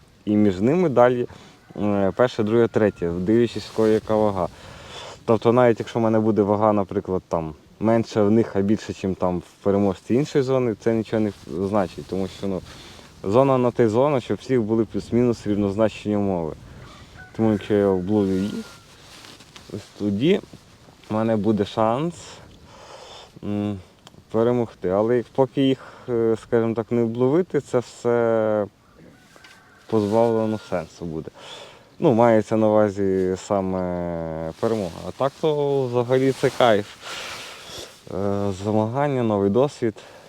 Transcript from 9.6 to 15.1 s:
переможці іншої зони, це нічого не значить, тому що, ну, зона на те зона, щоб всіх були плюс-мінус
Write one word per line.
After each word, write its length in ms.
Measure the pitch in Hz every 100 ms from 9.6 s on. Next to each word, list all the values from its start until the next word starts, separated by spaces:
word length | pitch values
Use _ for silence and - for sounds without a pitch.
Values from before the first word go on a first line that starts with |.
переможці 500 | 101 98 101 90 -
іншої 300 | 117 151 151
зони, 300 | 131 131 123 104
це 140 | 117
нічого 260 | 113 104 110
не 120 | 107 - -
значить, 600 | 78 98 104 87 82 76
тому 220 | 92 95 -
що, 80 | 98
ну, 140 | 90 - - - - - -
зона 360 | 95 113 139 131
на 120 | 123
те 180 | 120 117
зона, 320 | 110 143 135
щоб 180 | - 101
всіх 240 | - 127
були 220 | 107 113
плюс-мінус 640 | 107 104 -